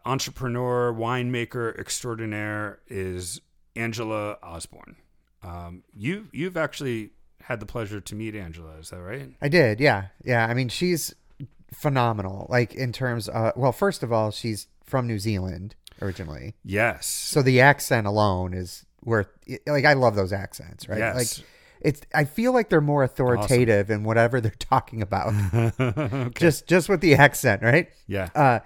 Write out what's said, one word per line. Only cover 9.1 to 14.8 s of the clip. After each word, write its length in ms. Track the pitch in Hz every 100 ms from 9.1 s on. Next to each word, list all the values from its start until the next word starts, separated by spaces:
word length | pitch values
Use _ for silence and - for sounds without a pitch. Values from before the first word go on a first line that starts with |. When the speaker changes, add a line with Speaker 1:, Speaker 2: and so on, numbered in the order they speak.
| 123 135 -
Speaker 2:
I 100 | 143
did, 300 | 170 127 104
yeah. 280 | 143 104 95 -
Yeah, 240 | - 120 113
I 80 | 120
mean, 120 | 127
she's 460 | - 180 165 - - _ - 135 _ -
phenomenal. 760 | - 151 135 120 107 95 98 -
Like, 240 | 123 120
in 180 | - 127
terms 380 | 113 127 117 107
of, 260 | 113 113 -
well, 160 | 131
first 300 | 117 196 -
of 100 | 120
all, 200 | 113 107
she's 360 | - 117 104 - _